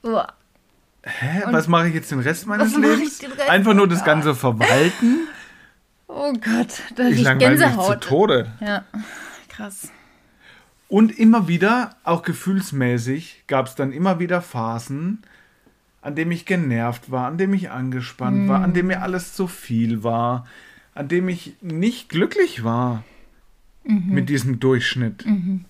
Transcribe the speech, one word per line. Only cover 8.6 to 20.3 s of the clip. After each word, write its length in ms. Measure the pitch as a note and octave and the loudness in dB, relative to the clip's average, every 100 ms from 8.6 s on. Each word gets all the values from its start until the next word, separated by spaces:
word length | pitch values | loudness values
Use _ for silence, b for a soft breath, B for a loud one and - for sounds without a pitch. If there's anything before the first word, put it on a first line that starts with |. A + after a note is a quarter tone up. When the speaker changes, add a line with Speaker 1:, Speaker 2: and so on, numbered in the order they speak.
| G#3 G3+ - G#3+ G#3+ B B B B | -6 -6 -6 -12 -12 B B B B
Speaker 1:
krass. 400 | - G#3 G3 - b b b b b b b b _ _ | -16 -16 -14 -18 b b b b b b b b _ _
Speaker 2:
Und 280 | G3+ A3 A3 | 4 4 6
immer 300 | A3 A#3 E3+ | 6 6 4
wieder, 480 | E3+ F#3+ A#3+ A#3 - | 2 2 2 -2 -8
auch 180 | - E3+ | -2 -2
gefühlsmäßig, 1200 | E3+ D#3+ - F#3+ F#3+ C#3 B2 B2 A2+ C#3+ E3 - - | -2 -6 -2 -2 -2 -2 0 0 -2 -6 -8 -20 -2
gab's 280 | C#3 B2 - | -2 -2 -4
dann 160 | C#3 | -6
immer 280 | C3+ F#3 F3 | -2 0 0
wieder 220 | F3 F3+ | 0 -2
Phasen, 840 | F3 B2+ A2+ A#2 A#2 C#3 E3+ A3 b b b b b b _ _ | -4 -6 -4 -6 -8 -8 -6 -8 b b b b b b _ _
an 140 | - D3 | -10 -6
denen 160 | E3 | -4
ich 140 | E3+ - | -4 -2
genervt 680 | F#3 D3 A#2 A#2 A#2+ - | -2 0 0 -2 -6 -6
war, 160 | B2+ B2+ | -6 -4
an 100 | E3 | -2
denen 160 | F#3+ | 0
ich 180 | G3 F3 | 0 -2
angespannt 760 | B2 B2+ B2+ B2 - B2+ B2+ C3 | -8 -6 -6 -10 -6 -2 0 2
war, 120 | F#3+ | 2
an 100 | F#3 | 2
Speaker 1:
Mhm. 20 | |
Speaker 2:
denen 140 | F3 F3+ | 2 0
mir 120 | F#3 | -2
alles 320 | F#3 F#3 F3 | -4 -6 -8
zu 140 | - F#3 | -6 -6
viel 560 | - - A#2 A2+ A2+ | -6 -4 -2 0 -2
war, 420 | A2+ A#2 A#2+ | -2 0 0